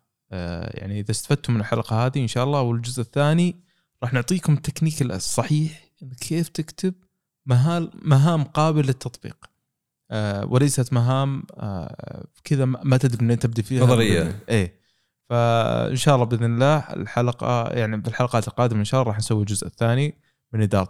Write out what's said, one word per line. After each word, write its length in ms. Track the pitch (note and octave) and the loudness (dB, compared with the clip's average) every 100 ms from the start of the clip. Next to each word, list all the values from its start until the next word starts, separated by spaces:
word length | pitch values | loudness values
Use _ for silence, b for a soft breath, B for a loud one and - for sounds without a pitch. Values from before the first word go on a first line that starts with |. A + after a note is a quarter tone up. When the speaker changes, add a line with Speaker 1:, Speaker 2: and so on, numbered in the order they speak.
| _ _ _ | _ _ _
Speaker 1:
آه، 480 | F#2 F2 F2 E2+ - | -10 -8 -8 -8 -10
يعني 200 | F#2+ G#2 | -8 -6
إذا 120 | G#2 | -4
استفدتم 420 | G#2+ - C#3+ - | -4 -2 -2 0
من 60 | A#2 | -2
الحلقة 460 | G#2 A#2 - A2 B2+ | 0 -4 -2 -2 0
هذه 140 | C#3 | -2
إن 60 | A#2 | -2
شاء 160 | B2 | -2
الله 180 | C3 C#3+ | -2 0
والجزء 400 | B2 A#2 A#2+ B2+ | 0 -2 -4 -6
الثاني 540 | A#2 C#3+ D3 E3 F3 E3+ _ _ _ _ | -4 0 2 4 2 -2 _ _ _ _
راح 100 | B2 | -2
نعطيكم 400 | B2+ A#2+ F#3+ - | -2 0 -2 0
التكنيك 480 | D3 - - D#3+ D#3 | 0 -2 -2 -2 0
الصحيح 840 | B2+ F#2+ - C#3 C3+ D3+ D#3 - _ _ | -2 -2 -4 -2 0 0 -2 -6 _ _
إن 60 | C3+ | -20
كيف 400 | B2+ - D#3+ E3 | -14 -6 -4 -4
تكتب 440 | - D#3 - F#3 F#3 _ _ _ _ C3 | -6 -10 -4 -6 -6 _ _ _ _ 2
مهال-، 440 | B2 D3 E3+ E3 | 2 4 0 -4
مهام 500 | - - C3+ D3+ E3 | -6 2 4 6 2
قابلة 400 | C#3 - D#3 D3+ | 0 0 2 2
للتطبيق. 600 | C3+ B2+ B2 - A2 - - _ _ _ _ _ _ | 0 -2 -6 -12 -16 -18 -20 _ _ _ _ _ _
آه، 340 | A2 G#2 G2+ G#2 | -4 -4 -4 -2
وليست 480 | B2 C#3+ C3 B2 | 2 2 0 0
مهام، 500 | B2 A#2+ C3 C#3 C3+ - | 0 2 0 -2 -6 -10
آه، 760 | - G#2 F#2+ D#2 - - - - _ | -12 -10 -8 -10 -14 -14 -14 -16 _
كذا 220 | - C#3+ C3 | -2 0 0
ما، 180 | C3 | 0
ما 140 | C#3 B2+ | 2 4
تدري 280 | C3+ A2+ A#2 | 4 2 2
منين 140 | A#2+ | 2
تبدي 240 | A#2+ A2+ | 0 -2
فيها. 200 | G#2 B2+ | -2 4
Speaker 2:
نظرية. 560 | B2 A#2+ A2 F2 E2+ G#2 - | 6 6 4 2 0 -4 0
Speaker 1:
إيه. 300 | A2+ F2+ - _ _ _ _ _ | 0 0 -4 _ _ _ _ _
فإن 640 | A#2+ A#2 A#2 A2+ A#2 A2+ C3 | 0 2 2 2 0 0 0
شاء 200 | D3+ C3+ | 4 4
الله 100 | A#2 | 4
بإذن 200 | A#2 A#2 | 0 0
الله 320 | A#2 C3+ D3+ | 2 2 2
الحلقة، 920 | - - A2+ - A#2+ A#2+ B2 B2 A#2 | -2 -8 -4 -2 -2 -2 -2 -2 -2
يعني 300 | B2 A2 G#2+ | -2 -2 -2
بالحلقات 500 | A#2 A2+ B2+ A#2 G#2 | -4 -2 0 0 -2
القادمة 320 | - B2 G#2+ | 0 0 0
إن 60 | G#2 | 0
شاء 160 | A2 | 0
الله 100 | A2+ | 0
راح 80 | G#2+ | -2
نسوي 220 | - G#2+ | 0 0
الجزء 260 | G#2 G2+ - | 0 -2 -6
الثاني 500 | - A#2 B2 D3 - _ _ _ | -2 0 2 0 -4 _ _ _
من 80 | A2 | 0
إدارة 280 | G#2 G2+ F#2+ | 2 2 0